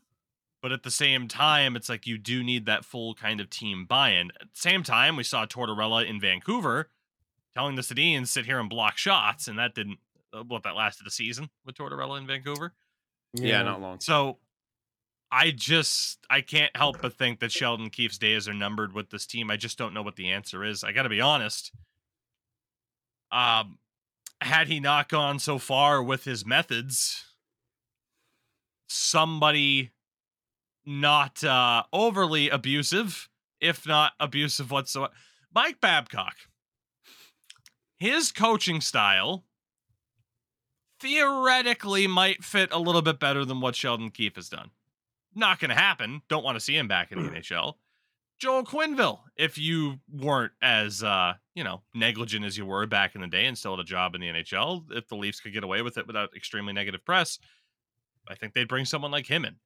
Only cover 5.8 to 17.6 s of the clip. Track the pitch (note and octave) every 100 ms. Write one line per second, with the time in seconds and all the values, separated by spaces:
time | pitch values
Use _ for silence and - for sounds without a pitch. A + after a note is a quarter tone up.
5.8 | A2 A2+ A2+ G#2+ G2 F#2 - A#3 D#3+ B2
6.8 | D#3 _ _ _ _ _ _ B2 C#3 C3+
7.8 | B2 B2 E3 D3 B2 C#3 A#2 C3 G#2+ A2+
8.8 | G#2+ - G3 F#3+ G#2+ - - G#2+ A#2+ -
9.8 | G2+ F#2+ _ _ _ A2 A#2+ A#2 G2+ F2+
10.8 | G#2+ - G2+ - A2+ A#2 D3+ _ C3 B2+
11.8 | C#3+ C#3 C3+ C#3 C3+ C3+ C3+ C#3+ E3+ _
12.8 | _ _ _ _ _ B2 A#2+ G#2+ G2 F#2+
13.8 | F#2+ F#2 - D3+ C#3 - _ _ _ _
14.8 | _ _ _ _ - C3 D#3+ B2+ A#2+ D#3+
15.8 | D3 - - - - C#3 - D3+ D3+ -
16.8 | D3 B2 B2+ - B2+ A#2 A2+ -